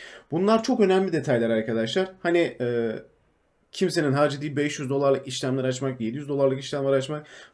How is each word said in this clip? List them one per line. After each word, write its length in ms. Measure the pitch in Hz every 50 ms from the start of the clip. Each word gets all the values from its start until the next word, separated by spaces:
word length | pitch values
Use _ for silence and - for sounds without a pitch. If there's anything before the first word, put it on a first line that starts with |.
| - - - - - _
Bunlar 320 | 147 170 190 208 226 220 220
çok 160 | - 240 214
önemli 340 | 202 185 190 190 196 185 165
detaylar 360 | 151 - 147 123 117 117 113
arkadaşlar. 600 | 113 110 110 120 113 113 113 113 - 190 190 185 - - -
Hani, 340 | 170 170 170 165 - - -
e, 340 | 123 120 120 117 117 113 107 - - - _ _ _ _ _ _ _ _ _ _ _ _
kimsenin 420 | - - 185 170 - 170 151 139 131
harcı 280 | 143 147 143 139 139
değil 140 | 147 139 131
beş 240 | 147 143 147 147 -
yüz 100 | 139 127
dolarlık 380 | 139 139 143 139 135 123 -
işlemler 360 | 131 127 - 147 131 127 131 127
açmak, 380 | 131 127 127 135 131 127 127
yedi 160 | 110 113 123
yüz 120 | 151 143 139
dolarlık 300 | 143 139 139 135 135 135
işlemler 320 | 135 - 151 139 135 135
açmak 360 | 139 131 131 151 151 151 147 - - - - -